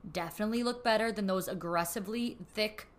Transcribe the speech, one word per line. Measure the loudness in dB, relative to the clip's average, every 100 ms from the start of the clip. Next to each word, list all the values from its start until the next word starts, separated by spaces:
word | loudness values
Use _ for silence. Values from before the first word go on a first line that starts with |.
| -6
definitely | -6 -6 -2 0 2
look | 2 2
better | 4 4 4
than | 0 2
those | 2 0
aggressively | -4 0 0 0 -2 -4 -2 -2 -4 -10
thick | -2 -2 -2 -16